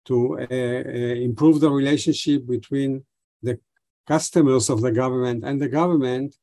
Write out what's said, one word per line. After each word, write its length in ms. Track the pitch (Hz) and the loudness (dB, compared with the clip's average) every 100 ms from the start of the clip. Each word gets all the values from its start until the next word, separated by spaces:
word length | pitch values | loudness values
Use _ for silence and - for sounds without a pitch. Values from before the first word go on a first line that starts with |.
| - | -4
to, 340 | 127 123 151 | 0 0 -2
uh, 60 | 127 | -6
uh, 640 | 127 123 123 - 123 120 120 123 | -4 -4 -4 -6 -4 -4 -2 -4
improve 320 | 117 151 151 | 2 4 4
the 100 | 151 | 4
relationship 760 | 139 135 147 165 147 - 143 120 | 2 2 0 0 -2 0 -2 -2
between 580 | 123 - 139 135 135 135 _ _ _ | -6 -4 -4 -2 -4 -10 _ _ _
the 180 | - 117 _ _ _ _ - | -8 -8 _ _ _ _ -2
customers 600 | 151 - 180 143 131 - | -2 2 2 4 4 2
of 120 | 123 | 0
the 100 | 123 | 0
government 540 | 113 127 127 127 120 | 0 0 0 -2 -4
and 160 | 123 139 | -4 -4
the 80 | 139 | -2
government. 640 | 139 175 165 131 127 143 - | 0 2 2 0 -2 -6 -10